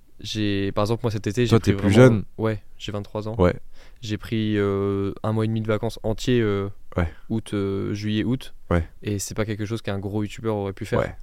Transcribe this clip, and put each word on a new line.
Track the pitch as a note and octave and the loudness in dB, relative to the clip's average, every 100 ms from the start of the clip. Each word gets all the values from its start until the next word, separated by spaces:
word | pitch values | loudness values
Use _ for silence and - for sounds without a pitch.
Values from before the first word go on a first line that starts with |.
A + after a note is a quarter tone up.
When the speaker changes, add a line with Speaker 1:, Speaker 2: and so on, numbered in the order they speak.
| - - | -20 -14
Speaker 1:
j'ai, | G#2 G#2+ G#2 G2 G2 | -8 -2 0 0 0
par | G2+ | 0
exemple, | G#2 A2+ | 0 0
moi, | A#2+ | -2
cet | G2+ G#2+ | -2 -2
été, | G#2 A#2 | 0 4
j'ai | |
Speaker 2:
Toi, | A2 | 6
Speaker 1:
pris | - | 6
Speaker 2:
t'es | G2 | 4
plus | G2 | 6
Speaker 1:
vraiment | A2 B2+ A2 | 10 10 8
Speaker 2:
jeune. | - - | 0 -2
Speaker 1:
Ouais, | A2 G#2+ - - | -2 -2 -8 -14
j'ai | - | -8
vingt-trois | G2+ G#2 G#2+ G#2+ | -8 -6 -8 -4
ans. | A2+ | 4
Speaker 2:
Ouais. | F2+ - - - - - | 4 4 -6 -12 -14 -12
Speaker 1:
J'ai | G#2+ G#2 | -6 -6
pris, | - A2+ G#2+ G#2 | -2 -2 0 2
euh, | G2+ G2 G2 G2 G2 - | 2 2 0 0 -2 -4
un | A2 | -2
mois | A2 | 0
et | A2 | 0
demi | A2+ | 0
de | A2 | 0
vacances | G#2+ A2+ - | 0 -2 -4
entiers, | A2 G#2+ - A#2+ | -4 -2 2 2
euh, | G#2+ G2+ G2 - - - | 2 0 -2 -6 -6 -2
Speaker 2:
Ouais. | E2+ - - | -2 -4 -6
Speaker 1:
août, | A2+ - | -6 -2
euh, | G#2 G2 G2 G2+ | -2 0 -2 -4
juillet, | G2+ G#2+ G#2+ | -4 -2 0
août. | G#2+ B2+ - - - | 0 -2 -4 -8 0
Speaker 2:
Ouais. | F2 E2+ - | 0 0 -6
Speaker 1:
Et | G#2 G2+ | -4 -4
c'est | - | -4
pas | G2 | -4
quelque | G#2+ G#2 | -4 -4
chose | G#2 A2+ | -4 -6
qu'un | - G2 | -4 -6
gros | G2 G#2 | -4 -4
youtubeur | G#2 - A2 G#2 | -4 -4 -4 -2
aurait | G2 | -4
pu | G2 | -6
faire. | G#2 A2 | -2 -2
Speaker 2:
Ouais. | - - | -2 -4